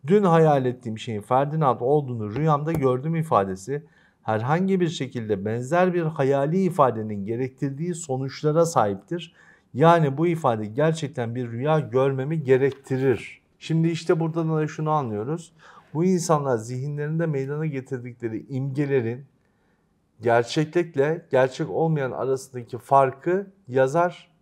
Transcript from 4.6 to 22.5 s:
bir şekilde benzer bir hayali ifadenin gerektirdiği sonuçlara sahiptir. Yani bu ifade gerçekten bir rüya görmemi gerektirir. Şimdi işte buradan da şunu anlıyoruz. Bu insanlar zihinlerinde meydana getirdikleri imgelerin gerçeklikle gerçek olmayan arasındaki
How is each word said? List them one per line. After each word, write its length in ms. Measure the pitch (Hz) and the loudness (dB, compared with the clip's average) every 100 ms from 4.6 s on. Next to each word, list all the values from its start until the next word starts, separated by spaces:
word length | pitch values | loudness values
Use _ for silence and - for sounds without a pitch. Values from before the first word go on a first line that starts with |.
| 190 190 | 0 0
bir 80 | 175 | 0
şekilde 560 | 160 127 123 110 101 | -2 -8 -8 -4 -2
benzer 500 | 101 117 127 170 185 | -2 -6 -2 2 2
bir 80 | 175 | 0
hayali 600 | 160 160 135 139 143 180 | -4 -2 0 2 0 0
ifadenin 640 | 185 160 131 113 107 104 98 | 0 4 2 2 -6 -6 -6
gerektirdiği 680 | 113 131 127 143 135 165 | -4 -4 -4 -6 -4 -6
sonuçlara 720 | 165 - 131 135 - 151 151 165 | -8 -6 -6 -6 -4 0 2 2
sahiptir. 680 | 143 107 98 - 170 160 _ - _ _ | 2 2 -2 -6 -10 -10 _ -20 _ _
Yani 420 | 117 160 170 147 135 | 4 6 6 4 2
bu 80 | 175 | -2
ifade 400 | 160 139 110 107 | 0 0 0 -4
gerçekten 680 | 110 156 160 - - 117 | 0 0 0 -6 -6 -6
bir 160 | 117 123 | -6 -8
rüya 300 | 113 139 156 | -4 0 0
görmemi 640 | 120 123 135 135 135 160 | 2 2 2 0 -4 -4
gerektirir. 1000 | 127 131 135 131 - 131 135 110 - - _ _ | 2 4 4 -2 -6 0 2 0 -2 -20 _ _
Şimdi 300 | - 160 165 | -2 0 0
işte 320 | 165 - 175 | -2 0 0
buradan 360 | 160 165 160 160 | 0 -2 -2 -2
da 100 | 151 | -2
şunu 240 | - 156 | -4 -2
anlıyoruz. 600 | 151 127 104 113 165 - _ - - _ | 0 -2 -4 -4 -8 -10 _ -20 -20 _
Bu 100 | 147 | -2
insanlar 520 | 180 180 160 156 139 120 | 2 2 2 0 2 -2
zihinlerinde 680 | 110 127 143 147 147 160 165 | -2 -8 -6 -6 -4 -2 -2
meydana 400 | 143 135 147 160 | -2 -4 -4 -4
getirdikleri 800 | 135 123 127 123 120 117 110 - | -6 -8 -10 -10 -8 -6 -6 -6
imgelerin 760 | 135 139 131 143 135 113 123 143 _ _ _ _ _ _ _ _ _ | -6 -4 -2 0 0 0 -6 -12 _ _ _ _ _ _ _ _ _
gerçeklikle 1040 | 113 117 120 - 156 175 165 139 143 160 - | 2 4 4 -2 0 0 -2 0 0 0 0
gerçek 400 | 131 131 - 156 | 2 2 0 -4
olmayan 400 | 95 165 156 131 | 0 0 0 -2
arasındaki 680 | 80 123 131 - | -4 -2 -2 -4